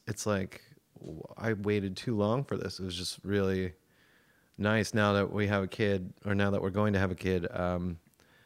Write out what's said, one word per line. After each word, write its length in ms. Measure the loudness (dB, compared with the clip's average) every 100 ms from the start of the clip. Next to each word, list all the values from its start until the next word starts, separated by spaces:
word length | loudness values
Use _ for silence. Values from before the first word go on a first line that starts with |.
| -8
it's 180 | -6 -2
like, 360 | -2 -2 -8 -20 -20 _ -18
w-, 220 | -14 -12 -12 -6
I 160 | -4
waited 440 | -2 0 0 0 -4
too 180 | -2 0
long 280 | 2 2
for 140 | -2 -4
this. 220 | -6 -6
It 60 | -6
was 100 | -6
just 240 | -8 -8
really 500 | 0 2 2 2 -2 -6 _ _ _ _ _ _ _ -2
nice 360 | 2 2 2
now 200 | 4 4
that 180 | 4 2
we 160 | 0 2
have 160 | 2
a 40 | 0
kid, 460 | 0 2 2 -2 -8 -2
or 100 | 2
now 160 | 2
that 100 | 2
we're 80 | 0
going 240 | 0 2
to 60 | 2
have 120 | 2
a 40 | 0
kid. 320 | 0 0 0
Um, 460 | -2 -2 -2 -4 -6 -12 _ _ _